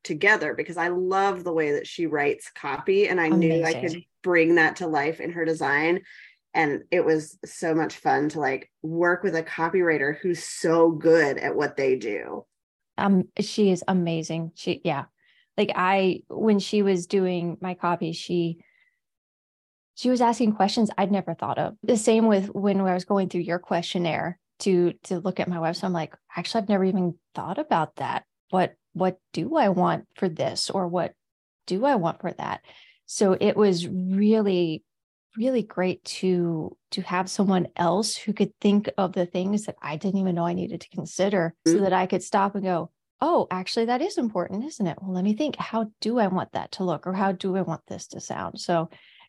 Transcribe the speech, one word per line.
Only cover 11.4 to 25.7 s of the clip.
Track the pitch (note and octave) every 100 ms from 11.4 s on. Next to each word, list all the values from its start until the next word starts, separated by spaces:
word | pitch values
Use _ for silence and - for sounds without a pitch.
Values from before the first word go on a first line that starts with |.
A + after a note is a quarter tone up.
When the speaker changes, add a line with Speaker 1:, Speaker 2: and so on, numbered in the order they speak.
| - A#2
Speaker 1:
what | C#3+ C#3
they | C3+ C3
do. | A2 G2+ A#1+ D#2 - _ _ _ _ -
Speaker 2:
Um, | G3+ G3 F3+ -
she | G3+ - G#3
is | F3+ -
amazing. | F#3 E3+ E3 D#3+ D#3+ E3 -
She, | - -
yeah. | F3+ C#3 C#3 _ _ _ _ -
Like, | G#3 -
I, | F#3 G3 F#3+ - -
when | - A3 G#3
she | F#3+ G#3
was | G3 F#3 F3+
doing | G3+ F#3 F3+ E3+ E3
my | F#3 F3+
copy, | F3 E3+ E3
she, | E3 - F3 E3+ E3 _ _ _ _ _ _ _ _ _ _ _ _ _ -
she | B3
was | B3+
asking | A#3 A#3 A3+ G#3+
questions | G3 G#3+ A3 -
I'd | F#3+
never | G3 F3+
thought | E3 G#2 -
of. | D#3 G#3+
The | G#3+ A#3+
same | A3 A3 A3+
with | G3+ G3 -
when | G3+ G3
I | F#3+
was | F3+ F3+
going | G3+ F#3
through | F3+
your | E3+ E3+
questionnaire | - E3+ E3+ F#3 E3+ D3+ D#3+ F3+ _ -
to, | - F3+ F3 -
to | - F3+
look | F#3 F3+
at | F3
my | F3
website. | D#3+